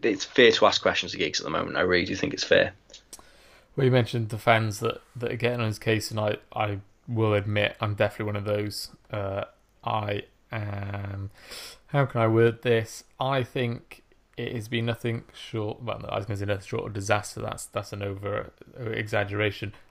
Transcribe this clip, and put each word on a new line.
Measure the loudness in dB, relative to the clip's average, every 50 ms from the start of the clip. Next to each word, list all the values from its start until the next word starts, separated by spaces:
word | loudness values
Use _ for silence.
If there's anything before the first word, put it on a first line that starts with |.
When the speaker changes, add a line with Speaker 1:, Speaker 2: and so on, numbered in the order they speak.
| 0
Speaker 1:
it's | 0 0 0 -4
fair | -2 4 8 8 8
to | 8 8 6 4
ask | 4 4 2
questions | 2 0 2 -2 -4 -4
of | -4
Giggs | -4 -2 -2 -4
at | -4
the | -2
moment. | -2 -2 -2 -2 0 0
I |
really | 2 4 4 2 2
do | 0 -2
think | -2 -2 -2 -2
it's | -4 2
fair. | 4 4 4 4 2 -2 -10 _ _ -20 -20 _ _ -20 -20 -20 -20 -20 -20 -20 -20 -20 -20 _ _ _
Speaker 2:
Well, | 2 4
you | 6
mentioned | 6 4 4 2 0 -4 -4 -4
the | -6 -2
fans | 4 4 6 6 4 0 -4 -2
that, | -2 -4 -4 -4 -10 _ _
that | -6 -6 -4
are | -4
getting | 0 0 0 0 0
on | 0 -2
his | -2 -2
case, | 0 2 2 2 0 -2
and | -4 0
I, | 0 0 0 -2 -6 _ -4
I | -2 -2 -2 -2 -6 -8 -14 _ _ _ -4
will | 0 2 4 4 4
admit | 2 2 2 2 2 2 2 0 -2
I'm | -2 -2 2
definitely | 2 2 0 0 -2 -6
one | -4 -4
of | -4 -2
those. | -2 0 0 -2 -4 -6 -8 -12 -12 -16 -20 _ _
Uh, | -6 -6 -4 -4 -4 -4 -6 -8 _ _ _ _ _ _ -6
I | -2 -2 -2 -2 -2 -4 -4 -6 -10 _ _ _ _
am, | -8 -6 -6 -6 -6 -6 -6 -6 -6 -6 -6 -6 -6 -8 -8 -10 -10 -14 -18 -16 -16 -14 -14 -16 -18 -20 _ -2
how | 2 2 2
can | 2 2 2
I | 4 6
word | 6 8 6 6 4 2
this? | 2 4 4 4 2 -2 -10 -16 -18 _ _ _
I | -2 0 2 0
think | 0 -2 -2 -2 -2 -2 -2 -6 -10 _ -20 -20 _ _ _ _ _ _ _ -8
it | -8 -6 -6
has | -6 -6 -4
been | -2 -2 0
nothing | 0 -2 -2 -2 -4 -4 -4 -8 -12 -18
short, | -18 -16 -8 -6 -4 -4 -4 -6 -6
well, | -6 -6 -6 -6
no, | -6 -6
I | -4 -4
was | -4 -4
gonna | -4 -4
say | -2
nothing | -2 -4 -4 -4 -6
short | -6 -6 -6
of | -6 -8
disaster. | -8 0 0 0 0 0 -4 -10 -8
That's, | -6 -6 -6 -8 -10
that's | -8 -8 -8 -8 -6 -8
an | -6 -6
over, | -6 -6 -6 -6 -4 -4 -4 -6 -8 -14 _ -20 -20 -14 -10
over | -8 -6 -4
exaggeration. | -4 -4 -2 0 0 0 0 0 0 0 0 0 -2 -8 -10 -10 -12 -20 _